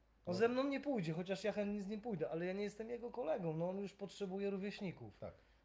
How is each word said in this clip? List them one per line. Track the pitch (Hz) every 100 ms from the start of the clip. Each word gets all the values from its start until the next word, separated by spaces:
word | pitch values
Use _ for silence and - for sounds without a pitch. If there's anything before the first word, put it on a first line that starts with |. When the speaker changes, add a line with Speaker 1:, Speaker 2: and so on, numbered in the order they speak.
| _ - -
Speaker 1:
No. |
Speaker 2:
ze | 180 233
mną | 247
nie | 277 269
pójdzie, | 294 240 165
chociaż | 160 185 190
ja | 214
chętnie | 208 202 208
z | 196
nim | 214
pójdę, | 233 180 156
ale | 160 180
ja |
nie | 196
jestem | 208 202 226
jego | 240 233
kolegą, | 233 302 262 165 160
no | 175
on | 196
już | 196
potrzebuje | - 196 - 196 190 202
rówieśników. | 196 196 - 190 131 110 -
Speaker 1:
Tak. | 98 - - -